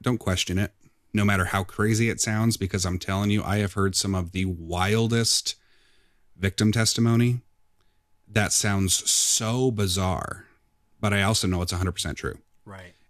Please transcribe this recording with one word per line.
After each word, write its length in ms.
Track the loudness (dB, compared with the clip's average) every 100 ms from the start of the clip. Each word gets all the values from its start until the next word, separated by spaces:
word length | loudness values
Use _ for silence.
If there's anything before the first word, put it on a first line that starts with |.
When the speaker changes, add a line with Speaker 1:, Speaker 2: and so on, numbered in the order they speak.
Speaker 1:
don't 160 | -4 -2
question 400 | -2 -2 0 -2
it, 160 | -4 _ -20 _ _
no 100 | 0
matter 220 | 2 2 2
how 180 | 0
crazy 460 | -2 0 0 2 0
it 100 | 0
sounds, 380 | -2 2 0 0
because 280 | -2 -2 -2
I'm 140 | -4
telling 300 | -2 0 2
you, 120 | 0
I 180 | 0 0
have 140 | 0
heard 220 | 0 0 0
some 180 | 0
of 200 | -2 -2
the 100 | -2
wildest 1120 | -4 -4 -4 0 2 2 2 2 2 0 -2 -10 _ _ _ _ _ _ _ -4
victim 380 | -4 2 2
testimony 640 | 2 0 2 4 4 4 0 -6 _ _ _ _ _ _ _ -4
that 240 | 0 0
sounds 580 | 0 0 2 2 0 0
so 640 | 0 2 0 -2 0 0
bizarre, 760 | 0 -2 0 -2 -2 -6 -12 -16 _ _ _ _ -4
but 140 | 0
I 80 | 2
also 260 | 2 2 0
know 140 | 0
it's 100 | -2
a 60 | -2
hundred 160 | -2
percent 240 | -4 -6 -6
true. 220 | -8 -10 _ _ -20
Speaker 2:
Right. 280 | -20 -20 _